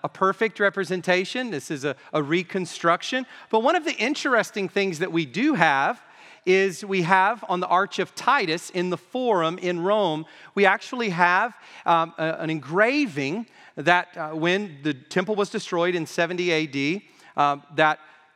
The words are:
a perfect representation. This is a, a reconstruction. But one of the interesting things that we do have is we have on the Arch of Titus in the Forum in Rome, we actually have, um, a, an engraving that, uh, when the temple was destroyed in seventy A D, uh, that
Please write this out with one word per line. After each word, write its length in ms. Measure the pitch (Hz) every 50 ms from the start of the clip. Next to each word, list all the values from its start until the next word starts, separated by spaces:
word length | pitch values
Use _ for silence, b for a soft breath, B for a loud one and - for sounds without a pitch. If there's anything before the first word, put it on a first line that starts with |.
| -
a 60 | 147
perfect 500 | - - 190 190 185 - 226 220 - -
representation. 920 | 208 196 - 196 190 143 185 185 170 185 180 180 190 - - 247 262 240
This 200 | 196 143 - -
is 140 | 165 139 127
a, 100 | 151 127 - B B
a 100 | B 156
reconstruction. 1040 | 147 139 160 180 180 - - 196 180 160 - - - 170 170 180 - - 254 254 254 - B B B B
But 140 | - 220 226
one 140 | 277 339 370
of 80 | 302
the 100 | 330 254
interesting 720 | - 214 254 302 - - 294 254 226 190 - - 214 196 175
things 320 | - 208 196 196 170 147
that 120 | 180 180
we 140 | 165 170 165
do 280 | 131 120 160 247 302 294
have 480 | 180 170 160 139 135 139 165 240 - - - B B B B B B B
is 380 | 175 185 190 196 196 170 - 208
we 200 | 202 196 190 170
have 420 | 160 190 190 185 202 233 220 - -
on 140 | 180 180
the 60 | 185 -
Arch 320 | 170 180 196 196 - -
of 140 | 185 - -
Titus 540 | - - - 262 285 220 165 156 175 - -
in 180 | - 180 175 180
the 80 | 180 165
Forum 600 | - _ - 254 254 240 214 180 165 160 175 185
in 220 | 185 180 180 170
Rome, 460 | 165 190 208 220 202 175 156 151 160 - B B B B B
we 100 | 202 202
actually 440 | 190 190 - - - - 247 233 214
have, 460 | 175 165 180 175 180 185 220 240 - - B B B B B
um, 280 | B 170 165 165 165 - -
a, 220 | 160 160 160 -
an 100 | 165 156
engraving 960 | 160 156 131 131 160 185 214 233 269 302 294 226 147 143 139 135 165 220 226 - B B B B B
that, 400 | B 143 156 175 175 180 - - 175
uh, 120 | 160 156
when 480 | 156 160 156 170 180 202 208 196 151 139 139
the 100 | 156 147
temple 420 | 127 - - - 185 185 190 214
was 140 | 196 202 190
destroyed 460 | - 214 - - - 170 170 180 180
in 100 | 175 160
seventy 460 | - - - 170 165 180 175 180 175
A 140 | 165 156 156
D, 420 | 151 131 139 139 143 170 202 - B B B B B B
uh, 220 | B 143 143 143 143 - - 160
that 240 | 143 156 156 151 - - b b b b b b